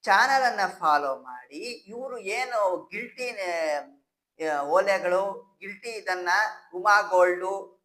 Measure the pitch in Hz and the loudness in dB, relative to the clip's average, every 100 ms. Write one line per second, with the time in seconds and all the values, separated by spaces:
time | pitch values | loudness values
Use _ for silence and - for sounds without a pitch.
0 | - 196 254 269 254 202 185 - 170 147 | 4 4 4 4 2 0 -4 0 2 2
1 | 143 131 127 123 123 143 233 226 190 233 | 2 -6 -10 -18 -16 -14 -12 -12 _ -12
2 | 262 247 190 226 254 233 196 175 - 202 | -12 -10 -8 -6 -4 0 0 0 -6 -12
3 | 240 - 247 220 180 170 160 147 139 _ | -12 -10 -10 -6 -4 -2 -2 -2 -6 _
4 | _ _ _ _ 160 147 143 175 196 190 | _ _ _ _ -4 -2 2 2 4 2
5 | 180 185 196 196 - _ 202 202 233 220 | 2 0 0 -6 -16 _ -16 -14 -12 -10
6 | 190 180 175 175 165 - _ 180 196 202 | -6 -4 0 0 0 -4 _ -4 4 4
7 | 202 185 180 180 185 196 190 _ | 4 4 4 2 -4 -6 -10 _